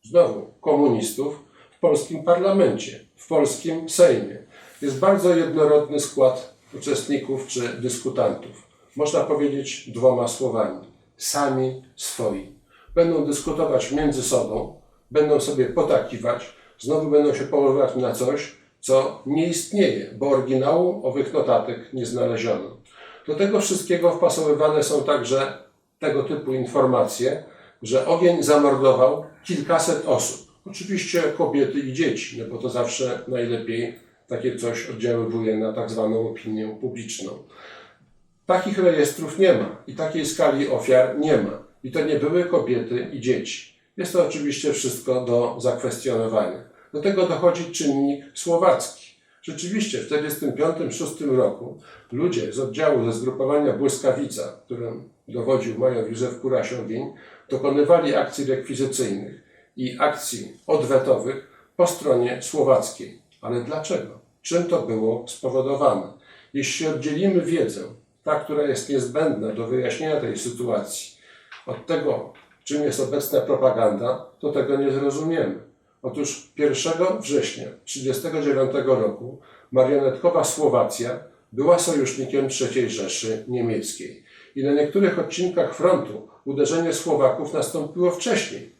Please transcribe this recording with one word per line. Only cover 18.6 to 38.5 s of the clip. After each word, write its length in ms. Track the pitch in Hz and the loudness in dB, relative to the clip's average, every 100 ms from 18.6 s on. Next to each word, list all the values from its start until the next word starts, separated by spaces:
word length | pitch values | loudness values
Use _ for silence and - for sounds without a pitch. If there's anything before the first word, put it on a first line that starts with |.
| _ _ | _ _
co 420 | - 131 - - 135 | 2 4 2 -6 -4
nie 200 | 151 175 | 0 0
istnieje, 680 | - - 202 175 - 95 - | -2 -2 2 2 2 -8 -4
bo 120 | 139 | 2
oryginału 760 | 131 123 131 147 165 180 202 131 | 2 2 0 2 2 2 0 -4
owych 260 | 139 - | -2 -2
notatek 600 | 113 - - - 117 - | 0 2 2 0 -10 -10
nie 140 | 131 113 | -8 -6
znaleziono. 680 | 127 117 110 113 104 95 - _ - - - - | -2 -2 0 -2 -4 -6 -16 _ -20 -20 -16 -8
Do 80 | |
tego 260 | 151 202 214 | 0 2 2
wszystkiego 500 | - 185 - 170 170 | 0 -4 0 2 2
wpasowywane 720 | - 170 - 156 147 151 151 | 4 0 2 0 4 4 2
są 220 | - 147 | 2 0
także 540 | 139 143 120 135 135 - - _ _ _ | 2 0 2 0 0 -6 -20 _ _ _
tego 240 | 147 139 | -2 -2
typu 320 | - 147 131 | -2 -6 -4
informacje, 880 | 131 120 143 127 127 107 - 127 - - - - _ | -4 0 2 4 4 0 0 -2 -2 -10 -20 -20 _
że 240 | 113 131 139 | 0 0 2
Ogień 360 | 170 175 170 | 4 4 4
zamordował 840 | 131 147 143 127 135 127 127 - - - | 4 6 6 6 4 6 4 4 -6 -16
kilkaset 640 | - 160 - 165 - 92 - | -6 -6 0 2 2 0 0
osób. 440 | - - - - _ - | 0 -2 -8 -18 _ -16
Oczywiście 560 | - 180 185 - 170 | -14 -6 -4 0 0
kobiety 560 | 151 151 151 143 139 139 | 0 0 0 2 0 0
i 140 | 131 | -4
dzieci, 460 | 131 147 107 - 113 | 0 0 0 -8 -10
no 60 | - | -10
bo 140 | - | -8
to 60 | 127 | -6
zawsze 500 | 127 117 - 127 123 - | -2 -2 -2 -4 -4 -6
najlepiej 720 | 123 117 113 113 113 117 - _ _ _ | -4 -2 -4 -4 -4 -6 -10 _ _ _
takie 280 | - 127 107 | -4 -4 -4
coś 340 | 117 117 - | -6 -6 -8
oddziaływuje 640 | 110 120 113 110 113 110 110 | -6 -2 0 -2 -2 0 0
na 160 | 110 | -2
tak 180 | 107 - | -4 -6
zwaną 380 | 110 110 113 113 | -2 0 0 -2
opinię 480 | - 110 107 110 107 | -6 -8 -6 -6 -6
publiczną. 520 | 131 120 110 - - - - - - - - _ _ _ _ _ | -8 -8 -10 -10 -10 -12 -18 -20 -20 -20 -20 _ _ _ _ _
Takich 320 | - | 0